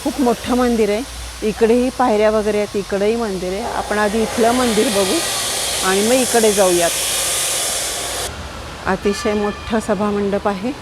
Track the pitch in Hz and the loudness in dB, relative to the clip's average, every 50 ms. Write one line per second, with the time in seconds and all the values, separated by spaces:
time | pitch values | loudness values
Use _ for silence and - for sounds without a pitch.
0 | - 294 240 - 277 240 226 - - 214 254 247 247 240 240 220 220 202 202 214 | -4 -4 -2 2 2 2 2 0 0 -2 0 2 2 2 2 2 2 2 0 -2
1 | 269 - - - - - - - - 214 202 - 226 214 233 247 247 262 254 - | -4 -6 -10 -12 -12 -12 -10 -4 -4 -4 0 2 4 4 4 4 4 0 0 0
2 | 254 247 214 208 214 214 214 220 202 214 208 208 208 202 - 208 185 - 208 196 | 2 2 4 4 4 4 2 2 0 0 0 0 -2 -2 -2 -4 -4 -2 -2 0
3 | 202 208 226 233 233 214 190 180 180 180 185 196 240 - - - - - 208 208 | 2 2 2 0 -2 -4 -4 -4 -4 -4 -4 -4 -6 -4 -4 -4 -2 -2 0 2
4 | 214 208 196 226 220 - - - 220 233 240 254 254 240 220 202 220 269 208 196 | 2 2 2 2 0 0 2 2 2 4 4 4 2 2 2 2 2 2 2 2
5 | 196 185 226 339 170 - - - - - - - - - - - - 185 190 196 | 2 2 2 0 0 -2 -2 -2 -2 -4 -4 -4 -4 -2 -2 0 0 2 2 2
6 | 208 226 247 262 247 - - 233 220 220 202 196 196 185 180 175 170 165 - - | 4 4 4 4 2 2 2 4 4 4 4 4 4 4 4 4 2 2 0 -2
7 | - - - - - - - - - - - - - - - - - - - - | -4 -4 -4 -2 -2 -2 -4 -4 -4 -4 -4 -4 -4 -4 -4 -4 -6 -6 -6 -6
8 | - - - - - - - - - - - - - - - - - 175 190 190 | -8 -6 -6 -6 -6 -8 -8 -10 -12 -12 -12 -12 -12 -12 -12 -8 -4 -4 -4 0
9 | - 208 202 - - 226 208 208 208 208 202 - - - 226 220 220 - 214 185 | 0 -2 -2 0 -2 -2 0 0 -2 -2 -4 -6 -6 -4 -2 -2 0 0 -2 0
10 | 214 208 202 202 202 202 196 202 - 214 196 185 190 247 - - | 0 0 0 0 0 0 -2 0 0 -2 -2 -2 -4 -6 -6 -6